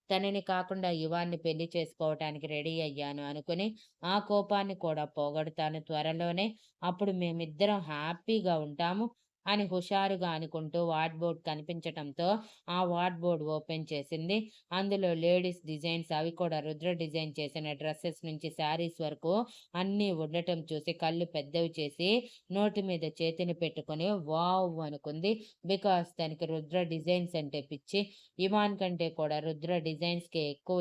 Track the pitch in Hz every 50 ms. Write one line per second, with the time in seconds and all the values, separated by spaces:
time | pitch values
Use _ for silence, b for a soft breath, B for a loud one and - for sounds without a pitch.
0 | _ - 196 190 196 202 202 202 196 - 185 185 180 185 190 190 185 180 175 160
1 | 156 160 165 170 175 175 175 160 160 165 156 156 165 165 - 175 160 156 - -
2 | 160 156 156 151 156 151 151 147 143 151 156 147 147 160 160 165 160 151 139 139
3 | 143 143 143 143 143 143 147 151 143 - 170 175 196 220 220 B B B B _
4 | - 175 190 208 202 208 208 202 196 202 208 202 196 196 190 180 - 170 156 156
5 | 151 143 - 156 147 147 147 156 156 160 156 - 156 156 156 160 156 - 160 151
6 | 151 160 160 165 170 170 170 180 202 220 220 B B B B _ - 175 180 180
7 | 208 202 185 180 180 170 165 170 170 160 156 147 196 202 208 196 170 151 151 147
8 | 147 160 175 170 - - 226 220 180 180 170 156 151 147 147 - 170 170 180 202
9 | 226 233 - _ _ _ _ _ _ 190 202 208 208 180 180 180 180 - 202 196
10 | 196 196 196 180 180 175 165 156 165 156 - 160 160 156 151 170 170 170 160 156
11 | 160 170 165 160 170 170 165 165 - 165 151 151 151 - 175 165 - 170 156 165
12 | 147 143 135 - 170 180 208 226 220 B B B B - 175 180 185 175 175 170
13 | 175 185 180 165 170 175 170 156 151 151 156 151 151 - 165 160 160 - 160 147
14 | 139 - 165 160 160 170 196 220 220 220 B B B _ 175 185 196 202 202 196
15 | 190 180 170 160 165 170 180 180 180 185 175 - - 156 156 151 143 170 165 165
16 | 165 - 165 151 160 170 165 165 180 170 160 151 147 156 156 151 156 180 180 165
17 | 165 156 147 160 160 156 139 - 151 143 - 165 151 151 147 143 156 156 151 151
18 | - 175 156 - - 165 156 151 - 156 156 - 160 151 156 165 175 165 165 -
19 | 165 151 147 143 - 160 180 214 240 B B B B B - 175 185 196 196 208
20 | 208 202 180 156 160 151 156 175 170 185 175 165 160 - 160 151 147 - 165 165
21 | 170 160 165 170 175 170 - 156 139 143 143 165 170 165 160 - 151 143 147 -
22 | 170 185 214 247 240 240 B B B - 180 196 208 208 202 208 190 190 180 165
23 | 160 156 - - 170 165 165 165 180 175 170 170 170 156 - - 131 - 156 156
24 | 165 196 208 196 156 147 156 160 170 180 185 190 190 180 165 160 160 151 147 143
25 | - 156 147 160 165 202 226 220 214 B B _ - 170 196 185 190 202 185 175
26 | 170 175 - - 170 160 160 - 170 160 160 160 156 147 160 185 180 165 165 160
27 | 156 165 180 180 175 170 175 165 147 143 139 147 135 - 151 139 - - - 196
28 | 202 202 B B B B B - 185 190 208 208 208 202 202 202 196 185 180 160
29 | 170 165 165 - 156 151 151 151 151 165 156 151 151 160 180 175 151 160 156 151
30 | 170 170 175 175 170 - - 165 151 147 143 - _ - 185 180